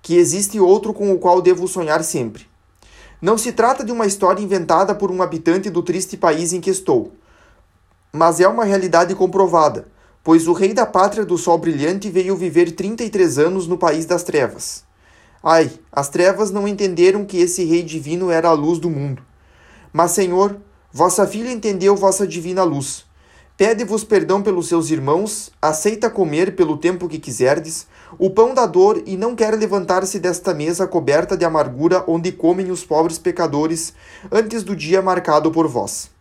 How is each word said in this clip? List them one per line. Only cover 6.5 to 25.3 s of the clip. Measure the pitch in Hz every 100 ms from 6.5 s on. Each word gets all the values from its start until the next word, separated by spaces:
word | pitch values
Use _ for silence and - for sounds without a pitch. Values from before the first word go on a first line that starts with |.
em | 180
que | 175
estou, | 185 - 131 104 - _ _ _ _ _ _ _ _ _
mas | 147 165 160
é | 185
uma | 226
realidade | 214 196 185 165 175
comprovada, | 190 185 185 190 165 151 110 - _ _ _ -
pois | 165 160
o |
rei | 170 196
da | 220
pátria | 226 185 196 208
do | 196 170
sol | - 165
brilhante | 156 147 147 196 202
veio | 180 185 190
viver | 180 156 175
trinta | 165 190 226
e | 233
três | 196 175 131
anos | 156 190 170
no | 175
país | 170 156
das | 160 175
trevas. | 175 147 120 - - - _ _ _ _ _ _
Ai, | - 165 160 - _
as | - 143
trevas | 170 180 190 214
não | 196 202
entenderam | 196 202 170 180 196
que | 196 185
esse | 175 175
rei | 170 170
divino | 165 160 139 170 185
era | 165 165
a |
luz | 160 147 170
do | 170
mundo. | 147 143 131 - _ _ _ _ _ -
Mas, | - 170
Senhor, | 170 190 180 202 202 - _ _
vossa | - 165 160 196
filha | 208 240
entendeu | 240 214 190 190 196
vossa | 190 190 196
divina | 160 165 185
luz. | 180 143 131 - _ _ _ _ _ _
Pede-vos | 196 220 226 214
perdão | 214 208 160 190
pelos | 202 185 170
seus | 170 156
irmãos, | 156 135 160 214